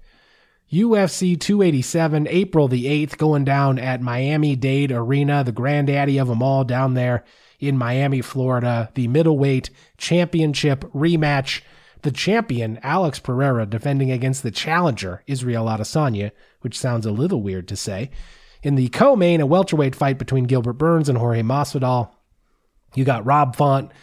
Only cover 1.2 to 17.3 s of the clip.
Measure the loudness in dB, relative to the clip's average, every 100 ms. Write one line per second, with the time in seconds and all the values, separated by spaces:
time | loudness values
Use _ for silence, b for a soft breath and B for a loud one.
1.2 | 0 0 0 2 4 2 0 0 0 0
2.2 | 0 0 2 2 2 2 0 -2 -2 0
3.2 | 0 2 2 2 2 0 -2 -4 -4 -2
4.2 | -2 0 0 0 0 0 0 -2 0 0
5.2 | 2 0 0 -2 -2 0 0 0 2 0
6.2 | 0 0 2 0 0 0 0 0 0 -2
7.2 | -6 b b b -2 -2 0 0 0 -2
8.2 | -4 -4 -2 0 0 -2 -4 -4 0 2
9.2 | 2 2 2 0 -4 b b b -2 0
10.2 | 0 0 0 0 0 -2 -4 -2 0 2
11.2 | 2 0 -2 -8 b b b b -6 -2
12.2 | 0 0 0 -4 -4 -6 -2 0 0 -2
13.2 | -4 0 2 0 -2 -4 -2 0 0 0
14.2 | -2 -2 -4 -6 -2 0 0 -2 -6 -10
15.2 | -8 -6 -2 -2 -2 -2 -2 -2 0 -2
16.2 | -6 -10 b b -10 -6 -4 -2 -2 -2
17.2 | 0